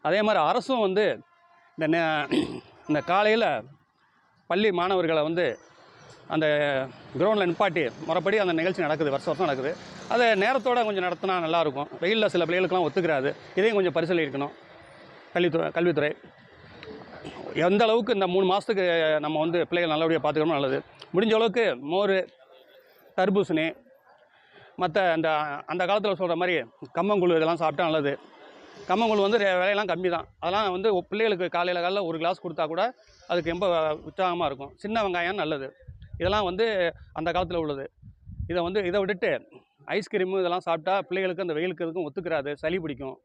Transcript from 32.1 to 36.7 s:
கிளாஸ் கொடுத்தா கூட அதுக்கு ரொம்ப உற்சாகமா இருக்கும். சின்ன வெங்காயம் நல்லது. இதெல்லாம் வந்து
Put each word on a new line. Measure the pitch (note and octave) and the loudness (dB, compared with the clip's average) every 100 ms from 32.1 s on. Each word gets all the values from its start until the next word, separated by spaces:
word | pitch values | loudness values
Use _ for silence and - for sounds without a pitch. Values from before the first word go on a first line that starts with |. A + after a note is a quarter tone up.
| E3 | -2
கிளாஸ் | E3 F#3 F3 | -2 -2 -6
கொடுத்தா | D#3 D#3 | -4 -4
கூட | E3 A3+ - _ _ - | 0 -2 -4 _ _ -4
அதுக்கு | F3 D#3+ | -2 0
ரொம்ப | E3+ G3 E3+ D#3 | -2 0 2 0
உற்சாகமா | D3+ D#3 D3+ F#3 F3 D#3 | -2 -8 -2 -2 0 -2
இருக்கும். | C#3 C#3 - | -4 -12 -12
சின்ன | G#3 A3+ | -4 -2
வெங்காயம் | G3+ F3 F3 | 0 0 -2
நல்லது. | G3+ D#3 D3 C3+ - - - - - | -2 -2 -4 -6 -14 -20 -20 -16 -4
இதெல்லாம் | F3 G#3 | 0 0
வந்து | F#3 F#3 A3+ | 0 0 0